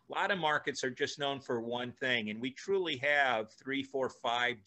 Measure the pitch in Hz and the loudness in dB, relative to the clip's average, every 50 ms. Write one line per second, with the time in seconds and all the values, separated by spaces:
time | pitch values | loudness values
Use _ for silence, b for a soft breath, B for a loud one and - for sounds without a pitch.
0 | b b 143 160 185 196 202 175 156 151 151 139 - 147 123 - 135 131 127 - | b b -2 0 2 2 2 2 2 2 2 2 0 -2 -2 0 -2 -2 0 0
1 | 143 131 - 151 143 139 139 135 - - 123 113 113 117 120 123 123 123 120 - | -2 -2 -2 -2 -2 -2 -2 -2 -2 -2 -2 -2 -2 -2 -4 -4 -4 -6 -6 -2
2 | 131 127 123 117 107 107 107 113 127 131 131 - - 190 196 190 180 160 147 120 | 0 2 2 2 0 -2 -4 -4 -4 -6 -6 -6 -2 0 0 0 0 0 -2 0
3 | 143 147 147 143 139 127 117 110 110 - - - - 131 135 139 135 - - 135 | 2 2 4 4 4 4 4 0 0 -4 -10 -12 -6 -4 -4 -4 -4 -2 -2 0
4 | 127 117 - - - 117 117 120 123 120 117 104 - | 0 -2 -2 -2 -2 0 2 2 2 0 -2 -4 -6